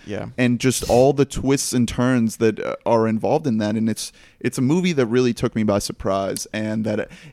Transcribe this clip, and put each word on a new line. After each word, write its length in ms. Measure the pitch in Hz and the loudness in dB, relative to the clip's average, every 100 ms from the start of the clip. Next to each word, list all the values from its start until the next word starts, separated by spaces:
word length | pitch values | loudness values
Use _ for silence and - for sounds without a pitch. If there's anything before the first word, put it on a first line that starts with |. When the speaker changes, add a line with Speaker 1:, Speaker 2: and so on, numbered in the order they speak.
| - | -10
Speaker 1:
Yeah. 220 | 98 110 123 | -8 -8 -2
Speaker 2:
and 220 | 123 120 | 0 2
just 300 | 131 - - | 0 0 2
all 240 | 117 135 | 4 4
the 120 | 143 135 | 4 0
twists 460 | - 131 139 - | 0 0 0 0
and 160 | - 117 | 0 0
turns 500 | - 123 127 113 - | 0 0 2 0 0
that, 220 | 113 104 | 0 0
uh, 160 | - - - | -6 -6 0
are 220 | 117 113 | 2 2
involved 380 | 110 98 151 143 | 0 0 0 0
in 120 | 110 | -2
that. 160 | 104 110 | -2 0
And 120 | 110 | -2
it's, 240 | 107 - - - _ | -2 -8 -14 -20 _
it's 180 | 127 - | -6 -2
a 40 | |
movie 300 | 131 175 180 | 0 2 2
that 120 | 143 113 | 0 2
really 280 | 123 123 | 2 2
took 220 | 110 123 110 | 0 -2 0
me 80 | |
by 160 | 107 101 | 0 0
surprise, 680 | - - 104 98 98 104 - | -2 -6 -2 -2 -2 -6 -8
and 320 | 107 110 110 | -6 -4 -4
that 160 | 107 104 | -2 -4
it, 120 | - - 147 | -6 -12 -10